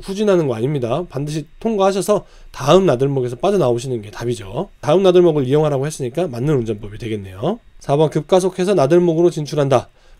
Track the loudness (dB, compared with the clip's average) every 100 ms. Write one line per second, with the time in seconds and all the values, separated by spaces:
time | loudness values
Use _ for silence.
0 | -10 -2 2 2 0 -2 -2 -2 -2 -4
1 | -6 -8 -6 -8 -10 -8 -4 0 0 0
2 | 0 -2 -2 -16 -20 -4 4 4 4 2
3 | 0 -2 -4 -2 0 2 2 0 -4 -8
4 | -8 -8 -6 -6 -8 -10 -10 -6 0 4
5 | 4 6 4 2 2 2 0 -2 -4 -6
6 | -6 -4 -6 -4 0 0 -2 -6 -10 -12
7 | -8 -8 -8 -6 -6 -6 -10 -14 -2 0
8 | 2 0 0 2 2 -2 0 2 4 4
9 | 4 2 0 0 -4 -2 2 2 0 _
10 | -20 -20